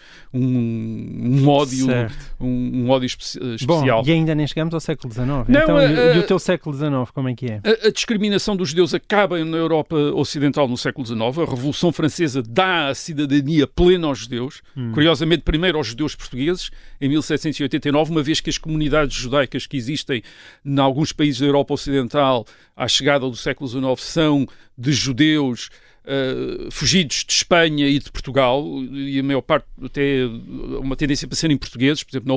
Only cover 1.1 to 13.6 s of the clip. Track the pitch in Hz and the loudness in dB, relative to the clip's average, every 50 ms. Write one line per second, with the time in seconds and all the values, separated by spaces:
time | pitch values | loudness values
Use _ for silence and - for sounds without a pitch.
1.1 | - - 117 123 135 139 135 143 143 143 147 131 131 131 131 127 123 120 117 107 | -8 -4 0 2 4 4 6 6 6 4 4 2 0 0 2 2 2 0 0 -2
2.1 | - - - - - - 127 127 123 123 123 123 123 127 120 127 135 131 127 120 | -6 -10 -10 -10 -8 -6 -4 -4 -2 -2 -2 -2 -2 -2 2 2 2 2 2 -2
3.1 | - - - - - - 135 123 113 107 127 127 170 156 135 131 113 113 120 147 | -6 -8 -12 -12 -10 -8 -6 -6 -6 -2 0 2 2 4 4 4 2 2 4 4
4.1 | 165 160 160 160 156 151 151 139 - 156 160 165 165 156 - - 156 - - 123 | 2 2 2 2 0 0 -2 -2 -2 -2 -4 -2 -4 -4 -4 -6 -6 -6 -6 -8
5.1 | 110 131 123 131 143 135 110 240 247 294 320 - - 285 - - 151 - 247 - | -6 -4 -2 -2 0 0 4 4 6 6 6 6 6 6 6 4 4 4 6 6
6.1 | - - 202 - 190 175 - 190 180 - - 160 143 135 151 147 139 131 120 - | 6 4 4 4 2 0 2 0 -2 -2 -2 -6 -6 -2 -2 0 0 -2 -2 -4
7.1 | - 143 131 127 120 - 131 120 107 104 101 - 226 - 202 214 202 - - - | -4 -4 -4 -4 -4 -4 -6 -6 -6 -2 2 2 2 4 2 0 0 0 -2 -2
8.1 | 233 190 208 208 202 185 - 220 208 175 185 135 156 175 175 156 190 165 - - | 0 0 2 2 0 0 0 0 -2 -2 -2 0 2 2 2 2 2 -4 -2 0
9.1 | 214 208 202 160 180 170 160 160 160 165 165 156 160 156 143 - 165 147 147 143 | 2 2 2 2 0 -2 -2 -2 -2 -2 0 2 0 0 0 0 0 0 2 2
10.1 | 139 139 135 - - 147 143 143 131 156 143 120 123 113 - 139 - 147 123 113 | 2 0 -2 -2 -2 0 0 0 2 2 2 0 0 -2 -4 -6 -6 -6 -6 -4
11.1 | 120 110 110 120 131 170 156 - 143 123 131 147 - - 175 170 - - 160 143 | -2 -2 -2 -2 0 -2 -2 -2 -2 -2 -2 -2 0 2 0 0 2 2 0 0
12.1 | - - 170 143 117 135 113 110 117 185 190 185 180 165 147 139 131 - - - | 0 0 -2 -2 -2 -4 -4 -2 2 2 2 2 2 0 0 -2 -4 -6 -8 -8
13.1 | 156 139 151 139 143 147 135 143 165 151 | -4 -4 0 2 2 2 2 2 2 2